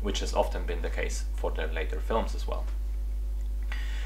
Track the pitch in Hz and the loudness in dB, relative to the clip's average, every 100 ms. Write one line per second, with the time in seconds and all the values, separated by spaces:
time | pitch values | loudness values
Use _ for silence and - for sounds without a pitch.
0 | 101 95 95 98 101 92 90 87 85 87 | 0 0 2 2 2 0 0 0 0 0
1 | - - - - 90 - 82 80 - - | 0 0 -2 0 0 0 0 0 0 0
2 | - 226 - - - - - - - - | 2 2 2 0 0 -2 -2 -2 -2 -2
3 | - - - - - - - - - - | -2 -2 -2 -2 0 -2 -2 -2 -2 -2